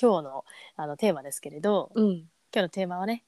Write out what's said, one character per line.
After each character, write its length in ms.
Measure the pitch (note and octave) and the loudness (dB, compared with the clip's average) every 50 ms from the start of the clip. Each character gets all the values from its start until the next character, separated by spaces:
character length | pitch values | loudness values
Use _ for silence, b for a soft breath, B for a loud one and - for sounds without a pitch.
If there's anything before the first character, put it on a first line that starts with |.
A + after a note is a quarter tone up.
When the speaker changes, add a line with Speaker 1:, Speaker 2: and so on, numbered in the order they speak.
Speaker 1:
今 220 | B3 A#3+ G3 E3 D3 | 4 4 4 4 0
日 20 | |
の、 220 | C3+ C3+ C#3 - B B B B B B | -4 -8 -12 -12 B B B B B B
あ 100 | - D#3 | -8 -8
の、 100 | D3 D3 | -8 -4
テ 140 | - A3 G#3 | 0 2 2
ー 40 | E3 | 2
マ 80 | C#3+ C3 | 0 -4
で 80 | C#3 - | -10 -12
す 80 | - | -12
け 100 | - D3 | -12 -12
れ 100 | D3 D3+ | -8 -2
ど、 320 | F3+ G#3 G#3 F#3 D3 - - | 0 2 2 2 0 0 0
Speaker 2:
う 80 | A3+ G#3+ | 2 2
ん。 40 | |
Speaker 1:
今 200 | G#3 F3+ E3 D#3+ - _ _ _ _ - | 2 2 0 -6 -12 _ _ _ _ -2
日 100 | A#3 F#3 | 0 0
の 60 | E3+ | 0
テ 140 | - F#3+ F#3+ | -2 -4 -4
ー 40 | F3 | -4
マ 100 | F3+ F3+ | -4 -4
は 60 | F#3+ | -4
ね、 200 | G#3+ A#3 A#3 - | -4 -4 -4 -8